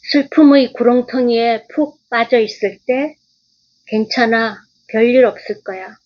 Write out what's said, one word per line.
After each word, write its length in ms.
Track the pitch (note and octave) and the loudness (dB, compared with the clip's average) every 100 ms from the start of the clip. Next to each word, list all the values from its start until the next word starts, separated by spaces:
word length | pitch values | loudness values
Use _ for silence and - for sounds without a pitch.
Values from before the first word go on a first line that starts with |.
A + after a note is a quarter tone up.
| - | -2
슬픔의 600 | C#4+ C#4 - D4 C#4 B3 | -2 0 2 4 4 2
구렁텅이에 920 | - A#3+ B3 B3 B3+ A#3+ A#3 A#3 A3+ _ | 0 0 0 -2 -4 -2 0 0 -2 _
푹 260 | - D4+ _ _ | -6 -6 _ _
빠져 300 | A#3+ A#3 B3 | -4 0 0
있을 400 | G#3+ - G3+ F#3+ - | 0 -4 -6 -6 -6
때 280 | B3+ D4+ - _ _ _ _ _ _ - | -4 -4 -10 _ _ _ _ _ _ -6
괜찮아, 720 | G#3+ G#3+ - A3+ A3+ A3+ G#3 _ _ _ | -4 -4 -2 -2 -2 -4 -8 _ _ _
별일 360 | A3 A#3 B3 A#3+ | 0 2 4 2
없을 380 | - - G#3 | 0 -12 -12
거야. 320 | - F#3+ F#3+ G#3+ | -12 -16 -18 -20